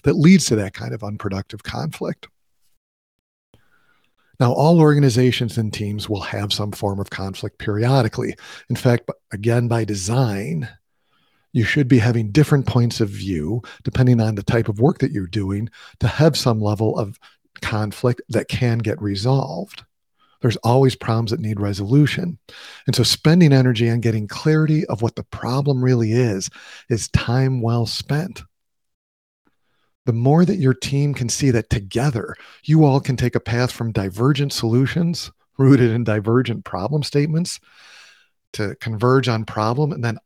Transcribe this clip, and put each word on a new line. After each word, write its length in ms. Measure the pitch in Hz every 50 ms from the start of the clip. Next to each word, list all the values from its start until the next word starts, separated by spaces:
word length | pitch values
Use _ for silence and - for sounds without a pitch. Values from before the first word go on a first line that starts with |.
| -
that 140 | 139 -
leads 300 | 202 143 175 190 180 -
to 100 | - 117
that 180 | 107 98 92 -
kind 180 | - 117 120 123
of 120 | 110 107
unproductive 580 | 104 104 101 - 104 95 98 95 - - 104 -
conflict. 640 | - - 117 143 160 - - - - - - - - _ _ _ _ _ _ _ _ _ _ _ _ _ _ _ _ _ _ _ _ _ _ _ _ _ _ _ _ _ _ _ _ _ _ _ _ _ _ _ _ _ -
Now, 120 | 131 120 123
all 280 | 135 139 156 175 170
organizations 760 | 156 151 147 143 143 135 104 123 127 127 120 - 123 110 - 117
and 140 | 110 104 -
teams 360 | - 104 104 104 104 98 -
will 140 | 104 98 -
have 300 | - - 101 101 101 -
some 200 | - 104 104 98
form 260 | - - 101 98 98
of 120 | 95 -
conflict 480 | - - 95 95 95 - - 110 - -
periodically. 760 | - - 101 104 113 123 135 139 113 107 - - - - - - - - - - - -
In 60 | 123
fact, 320 | - - 127 120 117 -
b-, 60 | - - - _ _ -
again, 360 | 98 104 117 117 123 120 117
by 160 | 117 117 110
design, 840 | 101 107 98 87 95 117 131 135 110 101 98 101 - 170 160 - - - _ _ _ _ _ _ _ _ _ _ _ _ _ _ _ -
you 100 | 120 107
should 240 | - - 151 139
be 120 | 120 131 120
having 340 | 101 120 117 117 110 104 101
different 340 | 156 151 - 151 139 127
points 340 | - - 123 120 117 - -
of 100 | 113 101
view, 520 | 101 101 95 95 92 78 76 76 110 120 - - - - -
depending 360 | 131 - - 127 123 123 117
on 140 | 110 110 107
the 80 | 101 -
type 260 | - 123 117 110 -
of 120 | 104 101
work 180 | 120 151 160 -
that 140 | 135 131 123
you're 160 | 104 95 85
doing, 400 | 87 107 98 95 98 104 113 113 - - - - - -
to 80 | - 110
have 280 | - - 151 165 131
some 240 | - - 131 113 107
level 380 | 107 104 107 98 110 110 - -
of 220 | 117 101 110 - _ - _ _ _ _ - -
conflict 640 | - - 113 104 107 107 98 - - 123 120 - - -
that 180 | 107 110 - -
can 300 | - - 127 120 113 117
get 220 | 113 110 - -
resolved. 840 | 104 104 98 98 104 127 135 135 - - - 175 196 - - - - _ _ _ _ _ _ _ _ _ _ _
There's 160 | - 120 98
always 400 | 87 - 117 123 131 135 131 123
problems 340 | - - - 113 113 117 101
that 80 | 117 -
need 220 | 110 107 107 101
resolution. 760 | 101 101 101 101 101 98 131 147 147 123 - - 180 175 160 - _ - - - - - - - - -
And 80 | -
so 80 | - 117
spending 480 | - - - - 151 160 180 175 147 139
energy 360 | 131 127 127 123 110 120 117
on 120 | 117 120
getting 260 | 110 117 110 110 104
clarity 580 | 101 - - - 156 156 156 156 151 156 151 143
of 160 | - - 104 117
what 120 | 113 -
the 80 | - -
problem 600 | - - - - 117 123 139 143 143 139 127 127
really 300 | 127 127 117 113 107 110
is, 360 | 123 127 117 98 98 95 - - - - - - - - -
is 200 | 117 104 - -
time 500 | - - - - 120 131 131 131 131 127
well 260 | 113 117 117 120 117
spent. 560 | 110 - - - - 139 147 170 190 - - - - _ _ _ _ _ _ _ _ _ _ _ _ _ _ _ _ _ _ _ _ _ _ _ _ _ _ _ _ _ _ _
The 80 | 131 117
more 320 | 117 120 135 147 165 180
that 120 | 175 208
your 180 | 185 135 131 127
team 400 | - - - 139 139 143 147 139
can 140 | - 123 117
see 240 | - - 143 135 117
that 180 | 117 - -
together, 640 | - - 101 95 - 113 127 147 117 113 92 - - - - - - _ _
you 200 | - 151 160 156
all 140 | 143 131 139
can 180 | - - 131
take 200 | 117 123 120 -
a 40 | 117
path 300 | - - 113 120 127 123
from 220 | - - 117 113 107
divergent 600 | 107 98 95 92 101 120 139 151 127 143 139 -
solutions 760 | - 120 113 110 127 135 131 - 165 170 170 170 - - - - _ _ _ _ -
rooted 340 | 135 131 139 120 123 117 110
in 100 | 120 117
divergent 640 | 110 107 107 98 113 117 127 127 - 113 101 -
problem 400 | - - 92 92 110 147 156 135
statements 560 | - - 147 143 165 156 160 180 - - - _ _ _ _ - - - - - - _ _ _ _ _ _ _ _ -
to 200 | - 107 98 - -
converge 480 | - 117 110 104 117 123 131 135 120 127
on 160 | 113 110 110
problem 480 | - - 107 107 110 120 135 151 143 -
and 120 | 143 117
then 140 | 117 110 - -